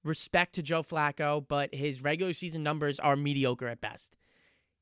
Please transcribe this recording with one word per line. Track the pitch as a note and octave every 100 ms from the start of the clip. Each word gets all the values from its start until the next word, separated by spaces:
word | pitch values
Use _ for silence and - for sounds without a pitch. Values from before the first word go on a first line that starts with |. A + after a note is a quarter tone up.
respect | D3+ D#3+ - F3 F3 -
to |
Joe | D3 E3
Flacco, | D3+ D#3+ D3 - D3 D3 C3+
but | C#3+ C#3+
his | C3+ D3 C3
regular | C#3+ D#3+ F#3
season | E3 F3+ D#3+
numbers | D3+ D#3 D3 C#3
are | C#3+ C#3+
mediocre | C#3+ C#3 C3 B2 B2
at | A#2
best. | G#2+ A2 - _ _ _ _ _ _ _